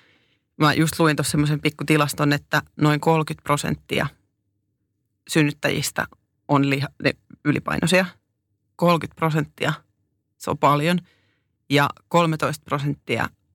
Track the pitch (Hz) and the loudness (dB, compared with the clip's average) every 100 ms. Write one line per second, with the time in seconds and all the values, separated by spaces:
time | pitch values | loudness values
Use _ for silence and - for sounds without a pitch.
0 | _ _ _ _ _ - 151 - 160 - | _ _ _ _ _ 0 2 2 0 2
1 | 160 147 139 151 147 151 151 - 147 156 | 2 2 0 0 0 0 -2 -4 0 2
2 | 147 - 147 143 - 151 - - 151 147 | 0 0 0 0 -2 -4 -4 0 2 2
3 | 165 160 156 156 - 147 143 156 - - | 2 0 0 -6 -2 -2 -2 -6 -4 -4
4 | 139 - _ _ _ _ _ _ _ _ | -4 -6 _ _ _ _ _ _ _ _
5 | _ _ - 165 147 - 143 - - - | _ _ -4 0 0 0 -4 -4 -4 -6
6 | - - _ _ - 143 139 139 139 - | -8 -10 _ _ -2 0 2 -2 -4 -4
7 | - - _ - 147 - - - 160 180 | -4 -4 _ -8 -2 -2 -2 -2 2 2
8 | 185 - _ _ _ _ _ - 175 165 | 0 -6 _ _ _ _ _ -2 2 2
9 | - - 160 156 151 - 139 156 _ _ | -2 -4 -2 -2 -4 -4 -6 -6 _ _
10 | _ _ _ _ - 151 139 147 160 180 | _ _ _ _ -8 0 2 2 2 -2
11 | - _ _ _ _ _ - 143 139 - | -4 _ _ _ _ _ -2 0 0 -2
12 | - 170 165 156 135 151 - 143 143 139 | -2 0 2 0 -4 -4 -6 -6 -4 -6
13 | - 117 123 - _ | -6 -4 -4 -8 _